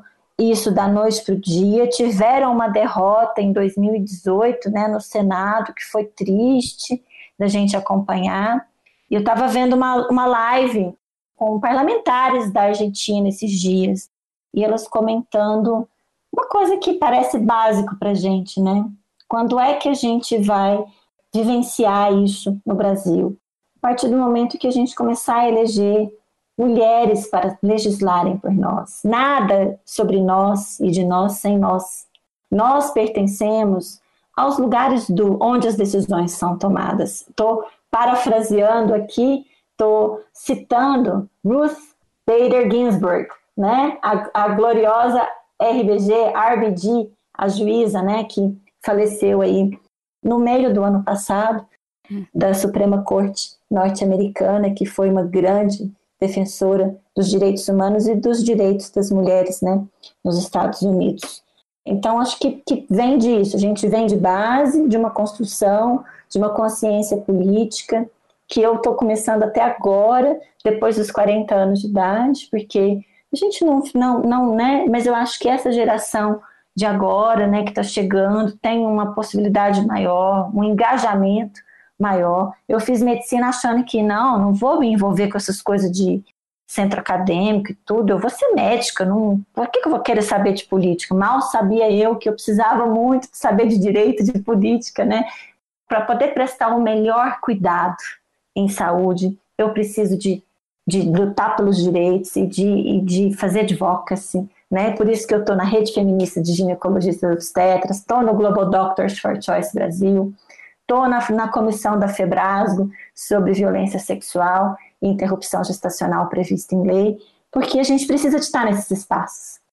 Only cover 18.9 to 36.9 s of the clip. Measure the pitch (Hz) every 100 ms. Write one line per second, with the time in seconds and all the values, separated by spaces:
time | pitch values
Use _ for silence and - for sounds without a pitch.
18.9 | - _ _ _ 233 233 247 254 285 294
19.9 | 269 240 233 - 233 202 202 196 202 208
20.9 | _ _ _ _ 214 226 240 247 - 220
21.9 | 202 208 202 202 196 - 202 - 196 202
22.9 | 196 185 165 185 196 _ _ _ _ 247
23.9 | 247 254 254 254 233 240 - 254 247 247
24.9 | - 240 240 - 240 240 226 226 214 202
25.9 | 208 214 - _ _ _ - 247 233 226
26.9 | 233 233 208 202 185 190 - 196 214 214
27.9 | 202 196 175 180 190 - 196 185 185 -
28.9 | - 208 233 269 277 196 196 196 202 -
29.9 | - 220 190 185 185 196 202 202 - 185
30.9 | 175 180 180 196 202 202 202 196 185 180
31.9 | - - _ _ _ _ 202 233 277 285
32.9 | 262 214 214 196 196 208 220 208 190 175
33.9 | - _ _ _ - 262 277 254 240 247
34.9 | 247 226 175 208 196 226 247 226 208 202
35.9 | 196 190 180 170 - 175 175 196 190 -